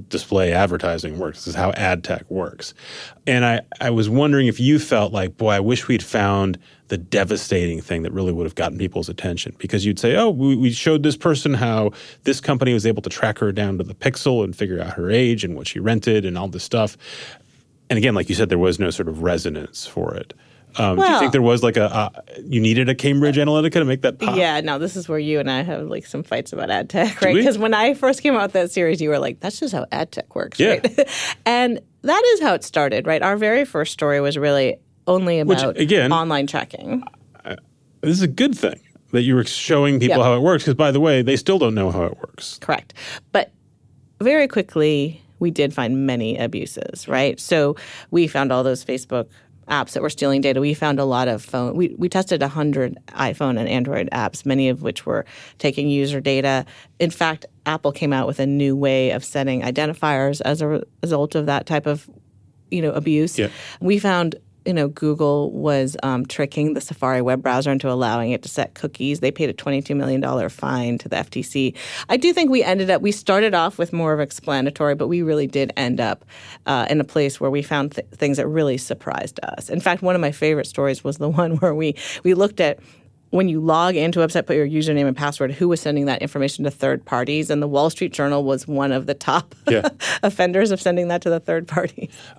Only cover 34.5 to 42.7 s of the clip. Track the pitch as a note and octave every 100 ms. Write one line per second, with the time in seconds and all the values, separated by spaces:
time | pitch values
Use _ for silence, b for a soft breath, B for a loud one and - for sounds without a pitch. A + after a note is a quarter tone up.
34.5 | C#3 C3 - _ _ - F#3 F3+ E3 D3+
35.5 | F#3 C3+ - D3+ G3 B2+ E3 E3 D3 C#3+
36.5 | - - - - B3+ - - _ - -
37.5 | - - _ _ _ D3+ F3+ F3+ B2+ C#4
38.5 | B3 G2 - _ _ _ A#2+ A#2+ B2+ A2
39.5 | - - D3+ C#3+ C3+ - C#3 B2 A#2+ D#3
40.5 | E3 - B2+ D3+ C3+ D#3 C3+ B2 C3+ -
41.5 | F#3+ A#2+ A2 F#2+ F#2 E2+ - - - -
42.5 | - -